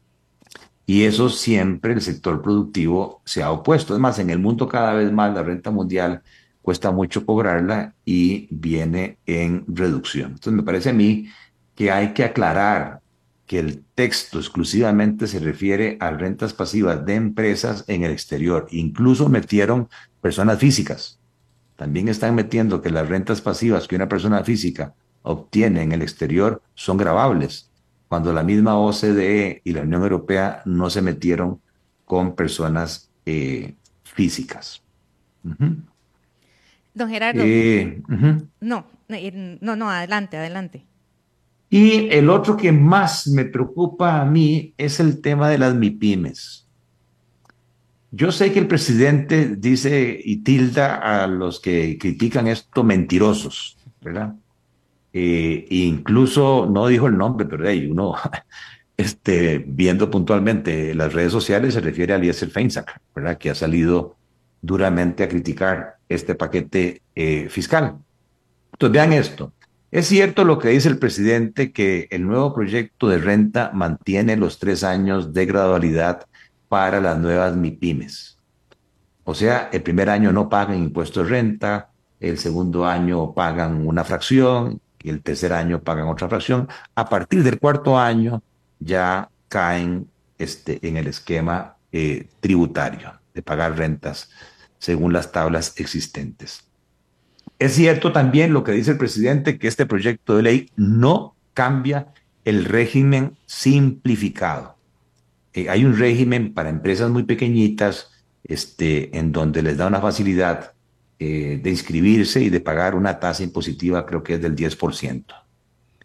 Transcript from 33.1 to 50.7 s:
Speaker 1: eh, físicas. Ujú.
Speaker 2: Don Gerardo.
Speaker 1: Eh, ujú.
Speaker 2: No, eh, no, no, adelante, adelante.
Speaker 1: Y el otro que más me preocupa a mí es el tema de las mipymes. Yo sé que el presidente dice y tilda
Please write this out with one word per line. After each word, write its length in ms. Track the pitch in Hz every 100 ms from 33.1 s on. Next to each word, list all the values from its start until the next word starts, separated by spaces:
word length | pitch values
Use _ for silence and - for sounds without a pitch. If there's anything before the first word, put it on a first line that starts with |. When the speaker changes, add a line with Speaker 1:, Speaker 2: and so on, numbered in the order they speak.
| _ -
Speaker 1:
eh, 480 | 78 67 65 - - _ _
físicas. 800 | - - 90 - - - - - _ _ _ _ _ _
Ujú. 340 | 85 78 147 160 - _ _ _ _ _ _ _ _ _ _
Speaker 2:
Don 160 | 214 233
Gerardo. 320 | 220 226 170
Speaker 1:
Eh, 600 | 110 113 113 107 87 82 -
ujú. 400 | 101 143 156 151 _
Speaker 2:
No, 240 | 220 233 - _ -
eh, 480 | 214 190 185 185 175
no, 160 | 214 214
no, 140 | 220
adelante, 480 | 180 175 208 196 156
adelante. 480 | 160 185 180 - - _ _ _ _ _ _ _ _
Speaker 1:
Y 380 | 196 214 214 -
el 180 | 147 143
otro 260 | 196 202 214
que 160 | 175
más 540 | 151 147 190 185 - -
me 200 | 139 127
preocupa 760 | 123 127 170 175 175 175 156
a 40 | 139
mí 500 | 156 151 156 156 -
es 220 | 147 143
el 200 | 160 147
tema 300 | 147 143 147
de 80 | 147
las 160 | 131
mipymes. 920 | 123 104 107 107 95 80 - - - _ _ _ _ _ _ _ _ _ _ _ _ _ _ _
Yo 200 | 101 165
sé 220 | - 196
que 60 | 196
el 80 | 175
presidente 880 | 160 - 117 135 147 147 160 135 101
dice 680 | 113 127 135 143 120 113
y 140 | - 107
tilda 540 | - 135 127